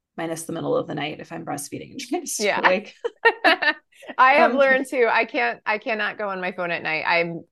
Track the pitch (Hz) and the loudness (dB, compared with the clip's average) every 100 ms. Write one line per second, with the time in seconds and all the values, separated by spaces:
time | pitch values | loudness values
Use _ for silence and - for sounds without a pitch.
0 | _ - 165 160 - 165 147 147 165 147 | _ -10 -8 -8 -8 -8 -2 -2 -2 -6
1 | 147 151 156 170 165 147 - - - - | -8 -10 -14 -14 -10 -10 -10 -14 -14 -14
2 | - 349 262 - 208 127 - 185 - - | -8 -8 -6 -4 -2 2 2 2 -4 -10
3 | 466 _ 453 453 349 359 302 - _ _ | -12 _ 0 4 2 2 0 -2 _ _
4 | - - 262 294 339 262 269 262 262 269 | -6 4 6 8 6 4 4 2 0 0
5 | 226 226 226 269 240 214 - 214 240 214 | 2 2 0 -2 -4 -4 -6 -4 -4 -4
6 | 208 175 202 185 180 185 175 165 160 156 | -4 -6 -6 -6 -6 -6 -4 -4 -4 -2
7 | - 170 170 165 - | 0 0 0 -6 -10